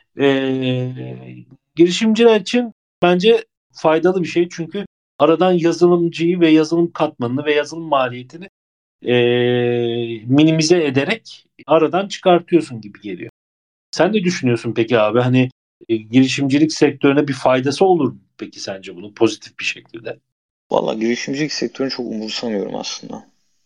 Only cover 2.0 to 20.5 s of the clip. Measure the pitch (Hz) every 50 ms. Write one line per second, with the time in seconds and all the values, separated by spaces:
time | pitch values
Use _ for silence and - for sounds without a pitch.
2 | 220 220 220 208 233 233 220 214 180 - - 247 240 226 - _ _ _ _ -
3 | - 175 180 180 180 220 233 226 - _ _ _ _ _ _ - - 160 156 160
4 | 156 180 190 190 170 143 - 170 180 180 - - 165 160 165 202 196 - _ _
5 | _ _ _ - 143 156 165 156 180 185 185 175 160 170 165 170 175 175 175 175
6 | 170 170 156 151 165 170 185 180 170 160 156 160 156 156 165 170 170 175 - -
7 | 160 151 - - 127 117 123 139 147 151 147 147 147 147 156 165 165 160 147 135
8 | 131 123 120 123 123 127 151 170 185 - _ _ _ _ _ _ _ _ _ _
9 | - - 123 123 120 120 120 123 120 123 123 123 120 120 120 120 120 117 117 120
10 | 117 117 117 110 107 123 131 143 156 160 160 160 151 156 180 175 156 143 127 135
11 | 139 - 233 226 _ - - - _ _ _ _ - - 151 165 156 143 143 180
12 | 196 196 - - - 185 175 170 175 - 180 160 151 - 127 110 104 104 101 -
13 | - 101 92 85 - - _ _ _ _ _ _ _ _ _ _ _ - - -
14 | 156 190 214 214 175 175 175 - 135 123 120 117 - 117 107 123 117 113 127 113
15 | 107 107 107 123 123 127 127 127 127 131 _ _ _ _ _ _ - - 113 110
16 | 110 110 113 131 131 131 131 139 139 135 131 143 156 156 - - 156 143 147 -
17 | - 143 139 147 151 143 131 - - 139 131 131 127 143 135 - 196 190 185 170
18 | 139 117 104 - _ _ _ - 107 104 - - - 110 98 95 95 95 92 85
19 | 98 104 107 - 117 110 - - - - _ - - - - - - _ - -
20 | - - 123 _ _ _ _ _ _ _